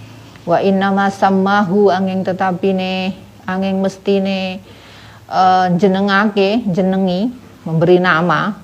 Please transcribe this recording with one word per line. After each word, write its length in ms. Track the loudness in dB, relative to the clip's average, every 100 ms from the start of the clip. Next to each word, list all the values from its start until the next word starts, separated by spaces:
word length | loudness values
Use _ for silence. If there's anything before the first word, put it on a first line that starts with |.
| -20 -20 -20 -16
Wa 160 | -2 0
innama 560 | 2 0 0 0 -2
sammahu 800 | 0 0 2 2 0 0 2 2
angin 320 | 2 -2 -4 -4
tetapine, 880 | -2 -2 -2 -2 -2 -2 -4 -6 -8 -14 -18 -8
angin 320 | -4 -2 -2
mestine, 800 | -4 -4 -2 0 0 -4 -6 -10 -16 -20 -20 -20 -20 -20 -6
eh, 380 | 2 4 4 2 2
jenengake, 880 | 2 2 0 2 0 2 0 0 -2
jenengi, 640 | -2 0 0 0 -2 -4 -6 -18 -16
memberi 400 | -4 0 4 4
nama, 560 | 4 2 2 0 -2 -6